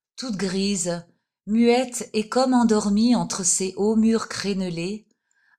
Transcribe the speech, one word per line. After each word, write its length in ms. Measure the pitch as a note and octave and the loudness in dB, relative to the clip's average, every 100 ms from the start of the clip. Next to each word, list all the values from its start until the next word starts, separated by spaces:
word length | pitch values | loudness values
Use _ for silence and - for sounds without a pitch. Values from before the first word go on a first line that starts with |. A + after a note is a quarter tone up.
| _ | _
toute 220 | - C4 F#3 | -14 -8 -6
grise, 680 | F#3+ F#3+ G3 G3+ F3 E3+ - _ _ _ F#3+ | -4 -2 -2 -2 -4 -6 -10 _ _ _ -4
muette 640 | A3+ A#3 A#3+ B3+ - G3 | 2 4 4 0 -8 -6
et 160 | A3 G#3+ | -4 -2
comme 260 | B3 C4 | 0 2
endormie 600 | B3 A3 G#3 G#3 G3+ A#3 G#3+ | 4 4 2 2 2 4 2
entre 260 | E3+ - | 0 -4
ces 320 | F#3 - F#3+ F3 | -2 -2 -2 -2
hauts 200 | G#3 A3 | 0 4
murs 320 | A3 A3+ - | 4 2 -2
crénelés, 800 | - G3 F#3+ F#3 E3+ F3+ G#3+ _ _ _ _ _ | -6 -4 -4 -4 -4 -6 -8 _ _ _ _ _